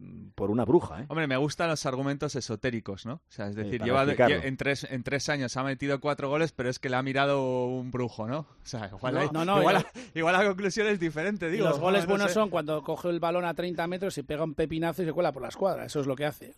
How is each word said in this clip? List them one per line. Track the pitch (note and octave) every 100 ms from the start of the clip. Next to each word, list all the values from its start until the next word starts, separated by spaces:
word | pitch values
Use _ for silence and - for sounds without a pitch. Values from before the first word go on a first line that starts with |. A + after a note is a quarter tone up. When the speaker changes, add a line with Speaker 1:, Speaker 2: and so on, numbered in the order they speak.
| F#2+ F#2 F#2+ -
Speaker 1:
por | G2
una | A#2
bruja, | G#2+ E3+ - E2
¿eh? | C#3+
Speaker 2:
Hombre, | D#3 D3
me | C3
gustan | D3 - E3+
los | D3+ D3
argumentos | B2+ C#3 C#3 D3 B2+
esotéricos, | - G#2+ B2+ A2+ G2+ G2
¿no? | A2+
O | C3 _
sea, | - G2+
es | G#2
Speaker 1:
Sí, |
Speaker 2:
decir, | G#2 A#2+
Speaker 1:
para | A#2+
Speaker 2:
lleva | C3+ C#3
de-, |
Speaker 1:
explicarlo. | B2+ A#2 E2 C3+
Speaker 2:
en | C3+
tres, | C#3 C#3 -
en | C3
tres | A#2+ C#3 -
años | D3 B2 C3
ha |
metido | C3+ C3 C#3 C#3
cuatro | D3 C#3+ C#3
goles, | D3+ E3
pero | - B2+
es | B2+
que | C3+
le | B2+
ha |
mirado | C3+ C3+ C#3 C#3 C3 B2+ B2
un | B2+ B2+
brujo, | B2 A#2+ - A2
¿no? | D3
O | - -
sea, | - A#2 G2
igual | G2 B2+
Speaker 3:
No, | B2+
Speaker 2:
hay, | C#3+
Speaker 3:
no, | D#3
no, | F3 G3
Speaker 2:
igual | F3 F#3+
Speaker 3:
yo | -
Speaker 2:
a, | - - D#3+
igual | E3
la | F#3
conclusión | G3+ F#3+ G3 A3 G#3+
es | G3+
diferente, | E3 D3+ F#3 G#3 E3
Speaker 3:
y |
Speaker 2:
digo, | G3 F3
Speaker 3:
los | C#3+
goles | F3 G3
Speaker 2:
no | F#3
Speaker 3:
buenos | G3+ G3+
Speaker 2:
sé. |
Speaker 3:
son | A3 G#3+
cuando | E3+ D3+ D#3
coge | C#3+ D3+ F3
el | E3+
balón | E3+ F3
a | F3
treinta | D#3+ F3+ E3+ E3+
metros | F3+ F#3+ D3
y |
pega | B2+ D3+
un | D#3+
pepinazo | C#3+ D#3 D#3+ E3+ D#3+
y | D#3+
se |
cuela | D3+ E3+
por | C3+
la | A#2+
escuadra, | - F#3+ C3 A#2+
eso | D3+
es | C3+
lo | C3
que | D3
hace. | - -